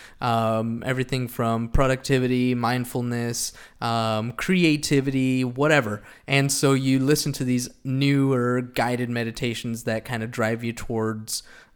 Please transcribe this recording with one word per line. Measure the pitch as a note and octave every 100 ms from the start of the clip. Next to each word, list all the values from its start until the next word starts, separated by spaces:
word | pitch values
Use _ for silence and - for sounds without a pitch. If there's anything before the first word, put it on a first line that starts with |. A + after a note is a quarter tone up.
| - -
um, | B2 A2+ A2+ A2 A2+ A#2 C3
everything | C3 B2+ C3 A#2+
from | - A#2 A2+ A#2
productivity, | - C3 C3 - C3+ B2+ B2+ B2 B2
mindfulness, | A#2 B2+ A#2+ B2 A#2+ A#2+ A#2+ A#2+ - - - -
um, | A#2 A#2 A2+ A2 A2+
creativity, | - - F#3 E3 D3+ - C#3+ C3+ C3+ C3 B2+
whatever. | B2+ B2+ D3+ D3 G#2+ G#2 - - -
And | C#3 C#3
so | - C#3
you | C3+ C3+ C3+
listen | C3+ D3+ D3
to | C3
these | B2+ B2 B2 -
newer | C3+ C3 C#3 C#3 C3+ B2+ B2 B2
guided | B2 B2 A#2+ B2 A#2+
meditations | A#2+ A2+ A2 B2 A2+ A#2+ A2+
that | A#2+ A2 -
kind | A#2
of | A2+
drive | A#2 A2 A#2
you | A#2
towards, | A#2 - A2+ A2 A2 A2 - - - -